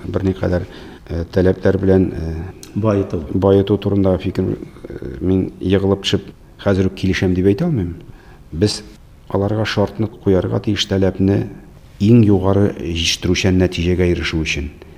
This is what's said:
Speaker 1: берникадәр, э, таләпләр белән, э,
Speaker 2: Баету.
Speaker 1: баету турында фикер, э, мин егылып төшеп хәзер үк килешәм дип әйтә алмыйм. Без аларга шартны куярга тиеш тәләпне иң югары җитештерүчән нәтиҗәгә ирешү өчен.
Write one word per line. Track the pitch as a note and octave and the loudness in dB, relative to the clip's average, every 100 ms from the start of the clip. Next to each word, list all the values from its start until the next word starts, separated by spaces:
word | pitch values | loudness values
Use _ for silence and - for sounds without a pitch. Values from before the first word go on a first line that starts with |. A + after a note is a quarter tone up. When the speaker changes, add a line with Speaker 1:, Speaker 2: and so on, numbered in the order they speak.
| - | -6
Speaker 1:
берникадәр, | F#2 F#2+ F#2 F#2 F2+ F#2+ - - - - | -2 -2 -2 -2 -2 -4 -14 -20 -20 -10
э, | E2 E2 | -8 -4
таләпләр | F#2+ F#2 F#2 G2 F#2+ | 2 2 2 0 2
белән, | F#2+ F#2+ F2+ | 4 4 4
э, | E2+ D#2+ E2 F2 - - G#2 | -2 -6 -8 -10 -14 -10 -4
Speaker 2:
Баету. | G#2+ G2 G2 F2+ D2+ | 0 0 -2 -6 -4
Speaker 1:
баету | G2 G2 G2 G2 G2+ | 0 4 4 4 0
турында | G2+ G2+ F#2+ F2+ | 0 0 2 0
фикер, | G2 F#2+ G2 G#2 - - - | -2 -2 -2 -4 -10 -16 -16
э, | - B1+ C2 | -12 -12 -4
мин | F2+ F#2+ F#2+ - | 0 2 0 -4
егылып | F#2 F#2+ G2 G2 | 0 2 2 0
төшеп | - F#2+ - - - - | 0 -4 -4 -20 -20 -6
хәзер | G2+ F#2+ F#2+ | 0 2 0
үк | - | 0
килешәм | F#2 F2+ F#2 F2+ | -2 0 0 2
дип | F#2+ | 2
әйтә | G#2 F3 | 2 0
алмыйм. | C3 F2 E2 - - - - - | -2 -4 -8 -16 -20 -20 -20 -14
Без | D#2 G#2 - - - - - - | -2 -2 -2 -12 -20 -20 -20 -6
аларга | G2 G2+ G#2+ G#2 | -4 -2 -2 -2
шартны | - G2 - G#2+ | 0 -2 -2 -6
куярга | - G2+ F#2 G2+ A2+ | -4 0 2 0 -4
тиеш | A2 G2 - | -2 -4 -2
тәләпне | G2 F#2+ - F#2+ G2 - - - - - - | 0 0 2 2 2 -2 -10 -20 -20 -20 -2
иң | G2+ A#2+ G#2 | 4 6 6
югары | G2 F#2+ G2 G2+ - | 4 2 2 2 -2
җитештерүчән | D#2+ E2 E2 - E2+ F2+ G2 F#2 | -6 -4 -4 -2 -2 0 2 2
нәтиҗәгә | F2+ - E2+ F2+ F2 | 2 0 -2 2 2
ирешү | E2+ D#2+ E2 | 0 -2 -4
өчен. | D#2 D2 D2 - - | -2 -4 -6 -12 -20